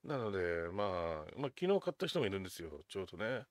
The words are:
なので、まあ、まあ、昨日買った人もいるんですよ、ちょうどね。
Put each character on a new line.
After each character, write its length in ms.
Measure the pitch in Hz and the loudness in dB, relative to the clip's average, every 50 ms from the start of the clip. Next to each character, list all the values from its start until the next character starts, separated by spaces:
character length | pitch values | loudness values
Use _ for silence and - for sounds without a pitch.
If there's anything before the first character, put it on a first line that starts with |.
| - | -2
な 140 | 143 151 | -2 -2
の 160 | 131 117 107 98 | 0 0 2 2
で、 360 | 95 90 87 85 85 82 85 90 | 2 2 4 2 2 0 0 0
ま 500 | 101 104 98 92 87 85 85 82 78 76 | 2 2 2 2 2 0 0 -2 -2 -6
あ、 60 | - - | -8 -4
ま 100 | - 139 | -4 -4
あ、 40 | 139 - | -4 -2
昨 160 | - 180 180 202 | 0 2 4 4
日 60 | 185 | 4
買 140 | - 185 160 | 2 0 -2
っ 20 | |
た 100 | _ - | _ -4
人 140 | - - 175 | 0 2 2
も 60 | 131 | 2
い 40 | 101 | 2
る 120 | 98 98 | 2 0
ん 20 | 95 | -4
で 60 | 92 | -4
す 120 | - - | -8 -8
よ、 220 | 85 80 73 73 78 _ | -8 -8 -8 -10 -12 _
ち 80 | - | -4
ょ 60 | 101 95 | -4 -4
う 20 | |
ど 120 | - - | -4 -4
ね。 300 | 85 107 110 131 117 - _ | -2 -2 0 0 -2 -4 _